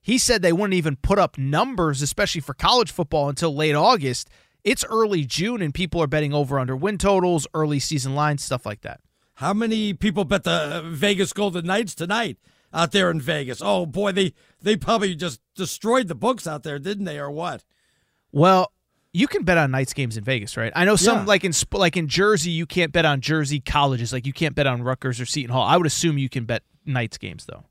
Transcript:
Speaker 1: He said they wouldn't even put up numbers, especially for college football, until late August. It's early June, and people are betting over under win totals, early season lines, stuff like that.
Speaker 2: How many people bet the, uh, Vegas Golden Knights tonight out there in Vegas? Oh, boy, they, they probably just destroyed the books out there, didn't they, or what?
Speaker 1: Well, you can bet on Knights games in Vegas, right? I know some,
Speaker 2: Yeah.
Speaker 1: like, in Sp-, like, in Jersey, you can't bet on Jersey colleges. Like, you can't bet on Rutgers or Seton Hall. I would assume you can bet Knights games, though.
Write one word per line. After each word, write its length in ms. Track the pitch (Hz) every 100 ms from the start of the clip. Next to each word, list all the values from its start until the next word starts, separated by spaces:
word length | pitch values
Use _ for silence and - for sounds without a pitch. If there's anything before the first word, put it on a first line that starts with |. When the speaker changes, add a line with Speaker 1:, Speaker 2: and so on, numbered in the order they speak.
Speaker 1:
He 180 | - 240
said 220 | - 226
they 120 | 175
wouldn't 220 | 170 208
even 200 | 185 156
put 240 | 139 - 202
up 180 | 175 -
numbers, 640 | 135 151 247 240 165 135
especially 400 | 143 - 202 170
for 140 | 139
college 380 | 135 165 247 180
football, 360 | - 165 160 143
until 240 | 139 165
late 200 | 143 156
August. 560 | 147 185 240 135 123 - _ _ _
It's 220 | - -
early 400 | - 226 220 190
June, 360 | 135 131 190 240
and 140 | 165
people 260 | 139 185 175
are 60 | 151
betting 260 | 151 147
over 280 | 147 135 139
under 160 | 127 131
win 200 | 180 202
totals, 500 | 196 196 180 170 -
early 280 | - 156 147
season 340 | - 156 127
lines, 280 | 139 151 143
stuff 200 | - 127
like 180 | - 104
that. 180 | - - _ _ _
Speaker 2:
How 180 | _ 143
many 420 | 208 226 220 214
people 300 | 185 208 180
bet 200 | 170 190
the, 60 | - 170 151 170
uh, 60 |
Vegas 480 | 160 160 202 202 196
Golden 340 | - 202 180 170
Knights 280 | 190 226
tonight 440 | - 175 214 220 113 _ _ _
out 200 | 160 165
there 180 | 202 185
in 100 | 160
Vegas? 400 | 131 156 131 123
Oh, 220 | 202 196
boy, 280 | 175 160 202
they, 200 | 190 190 - _ _
they 140 | 180 214
probably 400 | - 226 196 165
just 240 | 170 120 _ -
destroyed 500 | 185 - 208 254 208
the 80 |
books 320 | 127 208 254 165
out 160 | 151
there, 160 | 151 143
didn't 260 | 151 208
they, 140 | 190 147
or 120 | 143
what? 340 | 147 175 131 _ _ _ _ _ _ _
Speaker 1:
Well, 420 | 139 170 190 180 _ _ _ _
you 140 | 170 269
can 160 | 403
bet 160 | 185 175
on 140 | 143
Knights 200 | 131 131
games 240 | - 127 110
in 60 |
Vegas, 340 | 104 131 101 -
right? 160 | 113 -
I 80 |
know 100 | 180
some, 240 | 208 185 226
Speaker 2:
Yeah. 60 |
Speaker 1:
like, 180 | 196 196
in 100 | 190
Sp-, 220 | 156 -
like, 220 | 208 180 180
in 100 | 156
Jersey, 460 | 143 202 208 165
you 120 | 165
can't 280 | 165 - 165
bet 120 | 170
on 160 | 160 139
Jersey 380 | 127 160 147 147
colleges. 540 | - 147 143 131 117
Like, 120 | 127
you 80 | 127
can't 220 | 135 160
bet 140 | - 143
on 140 | 123
Rutgers 380 | 120 131 135 120
or 60 | 123
Seton 240 | - 120
Hall. 140 | 123
I 120 | 110 165
would 100 | 165
assume 300 | - 170 147
you 120 | 131
can 160 | 135
bet 180 | 113 117 _ _
Knights 340 | - 127 113 -
games, 260 | 104 80 -
though. 180 | - -